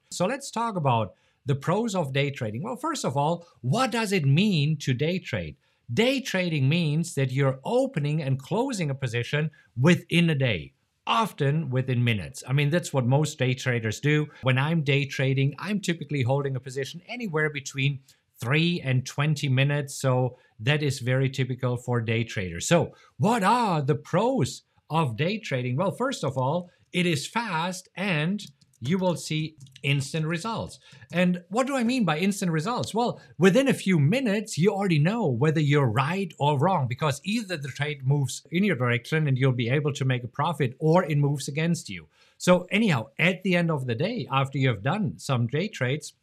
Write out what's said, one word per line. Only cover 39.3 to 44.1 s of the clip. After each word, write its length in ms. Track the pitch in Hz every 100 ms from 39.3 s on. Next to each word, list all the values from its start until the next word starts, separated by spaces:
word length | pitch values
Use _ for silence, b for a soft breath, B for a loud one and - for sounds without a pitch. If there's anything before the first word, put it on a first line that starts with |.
| 127
you'll 140 | 135
be 160 | 120 117
able 240 | 139 147
to 120 | 135
make 200 | 131 127
a 40 | 120
profit, 460 | - 151 175 131 -
or 240 | 156 170
it 120 | 190 147
moves 300 | 143 143 147
against 420 | 143 165 170 -
you. 200 | 92 78 b b b
So 280 | - 180 180
anyhow, 380 | 196 226 139 110 -
at 240 | 160 190
the 100 | 202
end 160 | 175 170
of 160 | 151 131
the 80 |
day, 320 | 117 175